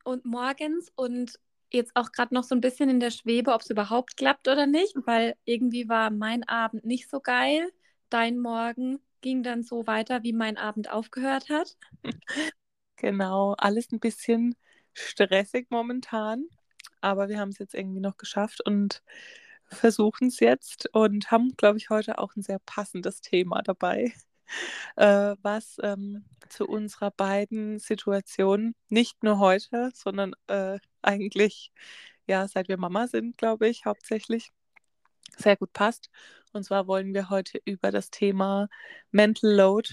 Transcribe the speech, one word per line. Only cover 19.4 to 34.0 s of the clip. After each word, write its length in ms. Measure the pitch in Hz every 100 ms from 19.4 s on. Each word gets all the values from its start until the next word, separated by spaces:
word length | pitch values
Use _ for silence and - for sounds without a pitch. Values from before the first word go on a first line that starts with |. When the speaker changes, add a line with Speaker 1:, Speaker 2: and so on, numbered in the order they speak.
| - - -
Speaker 2:
versuchen's 680 | - 226 220 214 - 254 -
jetzt 480 | 233 262 - - -
und 380 | 220 214 208 -
haben, 240 | 226 247 -
glaub 200 | 208 214
ich, 140 | -
heute 280 | 214 214 -
auch 160 | 202 -
ein 60 |
sehr 160 | 196 196
passendes 600 | - - 202 180 196 -
Thema 420 | - 180 180 -
dabei, 500 | - 185 180 208 240 - _ _ - - - - - -
äh, 400 | 208 202 202 196
was, 340 | 202 214 - -
ähm, 420 | 208 196 202 208 202 _ -
zu 180 | - 214
unserer 440 | 214 214 - 202
beiden 640 | - 196 196 208 220 214 214
Situation, 960 | - 214 - 196 - - 190 202 226 - -
nicht 340 | 214 240 -
nur 160 | 214 202
heute, 520 | 196 190 - 240 254
sondern, 400 | - 202 196 190 - -
äh, 300 | 202 190 196 _ _
eigentlich, 680 | - 202 208 196 208 - - _ - - - _ -
ja, 220 | 190 196
seit 200 | 196 185
wir 100 | 185
Mama 280 | 175 190 247
sind, 320 | 226 233 -
glaub 240 | 226 220
ich, 220 | 226 233 214
hauptsächlich 640 | 208